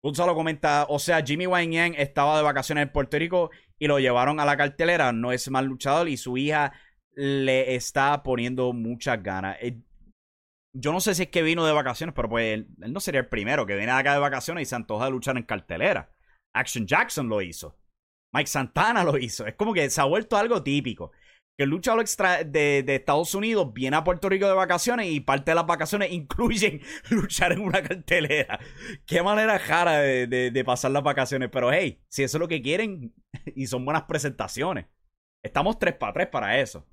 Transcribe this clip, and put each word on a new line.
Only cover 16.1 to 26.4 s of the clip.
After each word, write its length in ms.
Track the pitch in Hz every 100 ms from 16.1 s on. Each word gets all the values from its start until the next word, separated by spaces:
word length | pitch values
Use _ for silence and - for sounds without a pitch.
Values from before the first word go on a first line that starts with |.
| _ _ _ _
Action 320 | 110 127 123 101
Jackson 420 | 156 240 - 123
lo 140 | 107
hizo. 340 | 90 82 76 - _ _ _ _ _ 127
Mike 140 | 151
Santana 540 | - 127 - 202 233
lo 140 | 170 139
hizo. 300 | 123 - 110
Es 80 | -
como 180 | 208
que 160 | 196 139
se 100 | 151
ha 60 | 156
vuelto 320 | 180 214 208
algo 240 | 220 226
típico. 500 | 139 143 127 107 - _ _ _ _ _
Que 60 |
el 60 | 139
luchador 320 | 156 - 226
extra 420 | 220 - 190 175
de, 400 | 156 147 147 143
de 120 | 135 135
Estados 380 | - 147 165
Unidos 380 | 196 220 220 151
viene 240 | 110 131 151
a 80 |
Puerto 240 | 156 180 196
Rico 180 | 190 196
de 80 |
vacaciones 540 | 190 185 175 240 240 196
y 120 | 151
parte 300 | - 139 139
de 40 | 165
las 100 | 165
vacaciones 460 | 170 156 202 196
incluyen 680 | 175 143 202